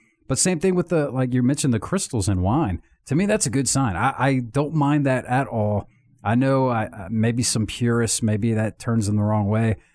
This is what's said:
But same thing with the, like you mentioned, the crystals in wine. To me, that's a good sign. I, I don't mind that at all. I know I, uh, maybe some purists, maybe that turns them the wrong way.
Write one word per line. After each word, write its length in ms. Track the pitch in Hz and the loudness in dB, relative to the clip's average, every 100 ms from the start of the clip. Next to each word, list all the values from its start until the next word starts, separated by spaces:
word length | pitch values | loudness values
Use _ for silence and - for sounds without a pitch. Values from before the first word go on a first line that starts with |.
| _ _ - | _ _ -6
But 100 | 135 | -2
same 220 | 185 170 | 0 0
thing 160 | 190 180 | 0 0
with 140 | 170 | 0
the, 200 | 170 143 | 0 0
like 240 | 127 131 | -2 0
you 80 | 127 | 2
mentioned, 320 | 123 143 139 | 2 0 0
the 60 | 113 | 0
crystals 500 | - 190 - 117 98 | -2 -4 -2 -2 0
in 120 | 92 | 0
wine. 400 | 92 120 98 82 - _ - | 2 0 0 -4 -10 _ -4
To 80 | 127 | -2
me, 100 | 202 | 0
that's 220 | 214 - | 0 0
a 20 | |
good 180 | 127 123 | -2 0
sign. 280 | 135 127 87 | 0 0 0
I, 180 | 123 135 | -2 0
I 220 | 131 131 | 0 0
don't 360 | 117 139 147 160 | -2 -2 -2 0
mind 300 | 143 147 135 | 2 2 2
that 180 | 127 - | 0 0
at 220 | 127 139 | -2 0
all. 400 | 117 104 104 - _ _ _ | -2 0 -2 -4 _ _ _
I 120 | 127 120 | -2 2
know 320 | 135 135 131 | 2 2 2
I, 180 | 113 110 | 0 -4
uh, 220 | 107 90 | -8 -6
maybe 320 | 110 117 117 | 0 0 0
some 220 | 117 117 104 | 0 0 -2
purists, 560 | - 120 117 113 - | -2 0 2 0 0
maybe 320 | 110 107 117 | 0 0 0
that 240 | 110 110 - | 0 -2 -4
turns 300 | - 113 101 | -2 0 0
them 80 | 104 | 0
the 80 | |
wrong 240 | 104 107 101 | 2 2 2
way. 300 | 110 113 107 - | 2 0 -2 -6